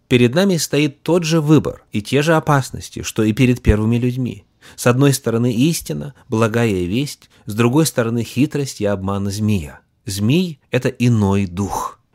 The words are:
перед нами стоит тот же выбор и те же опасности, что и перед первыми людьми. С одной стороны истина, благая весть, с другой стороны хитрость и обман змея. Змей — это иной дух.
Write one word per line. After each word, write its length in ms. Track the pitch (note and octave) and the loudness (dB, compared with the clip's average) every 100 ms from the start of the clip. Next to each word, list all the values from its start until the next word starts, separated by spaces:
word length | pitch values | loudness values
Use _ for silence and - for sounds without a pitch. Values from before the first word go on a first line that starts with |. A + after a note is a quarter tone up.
| - | 0
перед 260 | B2 A#2+ D#3 | 4 4 4
нами 200 | G3 E3 | 2 0
стоит 480 | - C#3+ D3 - | 0 0 -2 -2
тот 220 | - F3 D#3+ | 0 0 2
же 160 | E3 | 0
выбор 420 | D3 D3 D#2 - _ | 4 4 4 -8 _
и 100 | G#2+ | -8
те 200 | - C3+ | -2 0
же 120 | D3+ | 2
опасности, 680 | D#3+ - C#3+ - - - - | 2 2 0 0 -10 -14 -12
что 200 | - - | -8 -2
и 100 | G#2+ | 0
перед 280 | A2 B2+ A#2+ | 2 2 2
первыми 360 | - G#2+ A2 A#2 | 2 2 2 0
людьми. 480 | B2 B2+ A#2 G2 _ _ - - | -2 -4 -6 -8 _ _ -20 -4
С 100 | B2 | -2
одной 260 | B2 C#3+ | 2 2
стороны 400 | C3+ A2+ A2+ B2 | 2 -2 0 0
истина, 600 | A2+ D3+ E3 - D3 C#3+ - - | 2 0 0 -6 -10 -10 -14 -4
благая 560 | A2 A2+ A#2 A#2 F#2+ F2 | 0 0 2 0 0 -2
весть, 440 | A#2 D3 - _ _ - | -2 -4 -8 _ _ -8
с 80 | |
другой 320 | G#2+ A#2+ D3 D#3 | 0 2 2 0
стороны 380 | - A2+ A#2 | 0 -2 -2
хитрость 560 | A2 B2 D3+ D3 C3+ - | -4 -2 -2 -2 -6 -4
и 60 | G2+ | -2
обман 440 | G2+ F#2+ G2 G2+ | -2 -2 -4 -4
змея. 520 | G#2 G#2+ G2 D2 - _ _ A2+ | -2 0 -2 -4 -16 _ _ -10
Змей — 560 | F#2+ G#2+ E3 F3+ C#3+ - | -4 0 0 -2 -6 -6
это 160 | B2 B2 | -4 -4
иной 580 | - B2 A2+ G2 G2 F#2 | 0 2 4 2 2 -2
дух. 540 | F2 G2 - - - _ | -4 -4 -4 -8 -12 _